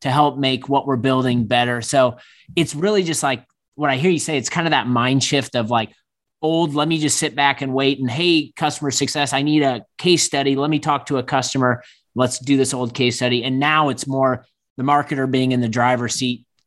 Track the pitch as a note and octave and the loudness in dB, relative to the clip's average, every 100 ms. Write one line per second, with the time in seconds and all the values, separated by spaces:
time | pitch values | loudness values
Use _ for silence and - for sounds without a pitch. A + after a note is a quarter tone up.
0 | C#3 C3+ D3 C3+ C3 C3 C3 C#3 C3 C3 | -2 2 2 2 0 -2 0 0 0 0
1 | C3 C3 B2+ B2 A2 B2 A#2+ A#2+ A2+ C#3+ | 2 2 2 0 2 2 2 -2 0 2
2 | B2+ - - _ - - D#3+ D3 F#3+ G#3+ | 2 0 -14 _ -6 -2 -2 0 0 2
3 | F3 D#3 D3 B2+ - _ _ - D3 C3 | 0 -2 -2 -4 -8 _ _ -4 -2 2
4 | F3 E3 - D3+ - - E3 D3 A#2 B2 | 2 2 0 -4 -2 -4 0 0 0 0
5 | B2 C3+ B2+ C#3+ - B2 A2 A#2 G#2+ _ | 2 2 2 -2 -2 -4 -2 -2 -2 _
6 | _ _ _ _ D#3 E3 E3 D3 D3+ E3 | _ _ _ _ -2 0 0 0 0 0
7 | D3+ - D#3 B2 C#3+ C#3 C#3 C3 C#3 C3+ | 0 -2 -2 0 0 0 -2 0 0 0
8 | B2+ B2 F3 E3 C3+ - D#3 - D3 B2+ | -2 0 2 2 0 -2 -4 -2 -4 -2
9 | C3+ D3+ C#3 C3+ C#3+ D3+ C#3 A#2+ - - | -2 -2 -2 0 2 2 2 -2 -8 -4
10 | E3 E3 - C#3+ C#3 C3+ C#3+ D3+ D3+ C#3+ | 2 2 2 -2 0 0 0 0 0 -2
11 | - C#3 B2 C3+ B2 C3+ B2 B2 - _ | -2 -4 -2 -2 -2 0 0 0 -6 _
12 | _ - B2 - C3 C#3 B2+ B2+ B2 A#2 | _ -2 -2 -2 0 2 2 -2 -4 -2
13 | B2 A#2+ B2 A#2+ B2 C3 C#3+ D#3 D3 A#2+ | 0 0 0 -2 -2 -2 0 2 2 -2
14 | C3+ C3+ C3+ B2 - _ _ - C3 D3 | -4 0 0 0 -6 _ _ -6 0 0
15 | C#3 C#3+ C3 C3 C3 B2 A#2+ A2+ A#2+ B2+ | 0 -2 0 0 2 0 0 2 2 2
16 | A#2+ - C3 B2 _ _ | -2 -2 -4 -4 _ _